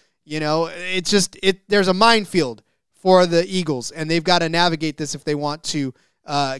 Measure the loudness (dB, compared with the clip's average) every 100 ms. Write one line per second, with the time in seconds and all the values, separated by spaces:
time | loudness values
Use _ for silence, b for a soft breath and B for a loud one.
0 | _ _ -10 -6 -2 -2 -2 -8 -6 -4
1 | 0 0 0 -2 -2 -2 0 0 2 4
2 | 4 4 2 -2 -2 -4 _ _ _ _
3 | 4 6 6 2 0 -2 -2 -4 -6 -8
4 | -2 -2 2 2 2 0 0 0 -6 -6
5 | -8 -8 -6 -4 -4 -6 -6 -6 -6 -8
6 | _ _ -6 -4 -4 -6